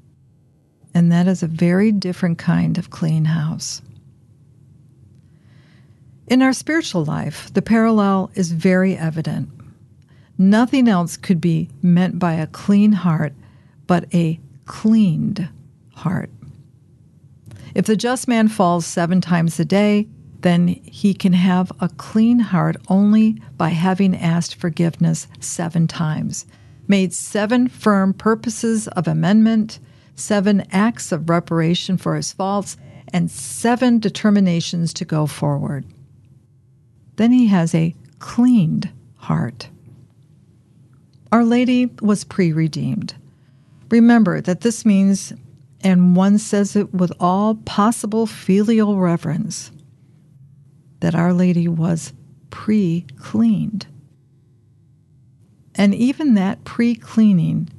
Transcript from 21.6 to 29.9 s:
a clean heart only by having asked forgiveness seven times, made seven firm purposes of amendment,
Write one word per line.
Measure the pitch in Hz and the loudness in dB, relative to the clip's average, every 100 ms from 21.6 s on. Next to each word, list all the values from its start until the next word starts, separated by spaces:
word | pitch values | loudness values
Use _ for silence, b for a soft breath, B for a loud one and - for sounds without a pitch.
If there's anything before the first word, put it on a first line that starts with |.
| 185 - | -2 -4
a | 175 | -8
clean | - - 220 226 247 | -8 -4 0 4 2
heart | 196 180 156 175 - | 2 0 0 -4 -2
only | 190 208 220 220 220 B - | 2 4 4 2 0 B -4
by | 165 | -2
having | 165 185 190 196 180 | 0 0 2 0 0
asked | 170 170 165 | 0 -2 -4
forgiveness | - 175 156 170 - 165 160 - B | -6 -8 -2 -2 0 -2 -2 -8 B
seven | - - 170 170 160 | -12 -8 -6 -2 -2
times, | - 156 156 156 - - b b b - | -2 -4 -4 -6 -10 -16 b b b -2
made | 196 185 | 0 0
seven | - - 214 208 247 247 | -6 -8 -4 -2 0 0
firm | - 220 196 190 | -2 0 2 0
purposes | 190 220 220 233 - 226 220 214 | 0 -2 -2 -4 -6 -4 -4 -4
of | - 165 | -6 -4
amendment, | 156 165 220 220 220 214 - b | -2 2 4 4 2 -2 -8 b